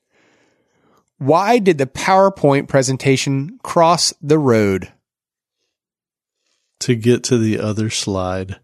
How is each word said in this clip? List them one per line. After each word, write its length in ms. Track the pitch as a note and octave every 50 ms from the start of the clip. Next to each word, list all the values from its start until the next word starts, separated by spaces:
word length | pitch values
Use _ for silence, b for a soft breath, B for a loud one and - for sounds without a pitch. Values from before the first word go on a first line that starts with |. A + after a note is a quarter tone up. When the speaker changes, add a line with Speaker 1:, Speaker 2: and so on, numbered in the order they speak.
| _ _ _ _ _ _ _ _ _ _ _ _ _ _ _ _ _ _ _ _ _ _ _
Speaker 1:
Why 420 | - C#3+ C3 D#3 E3+ G3 G#3 A#3+ B3
did 180 | G3 F#3+ E3
the 80 | C3+ C3+
PowerPoint 840 | B2+ - - - - F#3+ F#3+ G3 G3 G3 - - C#3+ C#3 C#3 -
presentation 920 | - - C#3 C3 B2+ C3+ B2+ - C#3 C3+ B2+ - C#3+ C#3 C3+ C#3 E3+ C4 - -
cross 500 | - - F3 E3 E3 F3 D#3+ - - - -
the 160 | - C#3+ D#3 D#3+
road? 520 | D3 B2+ A#2 A2 G#2 G2+ F#2+ F#2 F2+ - _ _ _ _ _ _ _ _ _ _ _ _ _ _ _ _ _ _ _ _ _ _ _ _ _ _ _ _ _ _ _ _ _ _ _ _ _ -
Speaker 2:
To 140 | - - B2
get 280 | A2 G#2+ A#2+ A#2+ A#2 -
to 120 | - B2+
the 220 | A#2 A2 A2 G#2 -
other 300 | G#2+ G#2+ G#2 A2 G#2+ A2
slide. 720 | - - - A2 G2 F#2 F#2 F#2 F#2 F#2+ F#2+ F#2+ F#2+ -